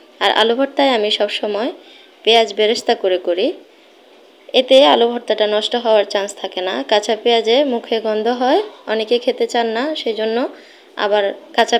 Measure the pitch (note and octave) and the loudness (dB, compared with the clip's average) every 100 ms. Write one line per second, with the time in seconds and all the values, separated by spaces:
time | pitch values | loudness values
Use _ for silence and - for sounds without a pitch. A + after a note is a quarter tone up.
0 | - - G3 - A3+ A#3 C4+ - C#4 A#3+ | -20 -4 0 2 2 0 -2 0 0 0
1 | G#3 G#3 G#3 - G#3+ G3+ B3+ F4+ - - | 0 -2 -2 -4 -6 -4 -6 -8 -16 -20
2 | - _ - A3+ A3 G3 G#3+ A#3+ - A3+ | -20 _ 2 4 4 2 0 0 -2 0
3 | G3 F#3 F3+ F3 B3 - - _ _ _ | 0 0 -2 -2 -2 -4 -12 _ _ _
4 | _ - - _ - - - C4 D4 B3 | _ -20 -20 _ -4 -2 4 6 6 6
5 | A#3 A#3+ A#3 G#3+ G#3+ G#3+ G#3+ A#3+ A#3 A3 | 2 0 -4 -2 0 0 -2 -2 2 2
6 | G3+ G#3 G3 - F#3+ - F#3 A3+ C4+ G#3+ | 2 -2 -4 -8 -10 -6 -4 -4 0 0
7 | G#3 A3 A#3+ A#3 A3 B3 D4 A#3 - A3+ | 0 -2 0 0 2 2 2 -2 -4 -4
8 | A3 G#3+ A3 B3 B3+ E4+ G#4+ - - A3 | -2 -2 -2 0 0 0 -2 -8 -6 -4
9 | A3 A#3+ B3 B3 A#3 A#3+ A#3 A3 C#4+ D#4 | -2 -2 -2 -2 -2 -2 -2 -2 -4 -4
10 | A#3+ G#3+ A3 A3+ D4+ - - - - - | -6 -4 -2 -2 -4 -8 -20 -20 -18 -6
11 | G#3 G#3 G3+ - - - A3 A#3 | -2 0 0 -4 -6 -2 0 0